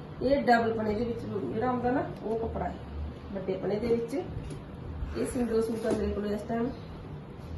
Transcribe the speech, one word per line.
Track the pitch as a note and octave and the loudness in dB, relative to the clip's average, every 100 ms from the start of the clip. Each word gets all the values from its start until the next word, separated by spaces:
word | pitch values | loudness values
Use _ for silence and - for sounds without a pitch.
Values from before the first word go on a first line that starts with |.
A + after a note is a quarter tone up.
| - - | -10 -2
ਇਹ | B3 C#4 | 4 6
ਡਬਲ | A3+ A#3 A3+ | 8 6 6
ਪਣੇ | A3 G#3+ | 2 2
ਦੇ | G#3 A#3 | 0 0
ਵਿੱਚ | A#3 | -2
ਜਿਹੜਾ | G#3 G#3 F#3 G3+ B3 | -4 -4 -2 0 2
ਆਉਂਦਾ | B3 B3 | 2 4
ਨਾ, | C4+ E4 - | 2 0 -4
ਉਹ | G#3 A3 | -2 -2
ਕੱਪੜਾ | A3+ G#3 F3+ | -2 -2 -2
ਹੈ। | - - - - - - | -4 -8 -6 -6 -6 -6
ਵੱਡੇ | G3 F#3+ | -4 -2
ਪਣੇ | F#3 F#3 G#3 | 0 0 2
ਦੇ | A#3 | 4
ਵਿੱਚ। | A#3 - C#4 F#4 - - - - - - - - A3+ | 2 2 -2 -4 -6 -8 -8 -10 -10 -8 -6 -4 -2
ਇਹ | B3+ | -2
ਸਿੰਗਲ | C4 A#3 A3 | 0 2 4
ਸੂਟ | A3+ A3 A3 | 2 2 2
ਆ | |
ਮੇਰੇ | G#3+ G3+ | 2 2
ਕੋਲ | G3+ G#3 | 0 0
ਇਸ | G#3 | -2
ਟਾਈਮ। | - A#3 A#3+ - - - - - - - - | 0 0 0 -2 -8 -10 -10 -10 -12 -12 -10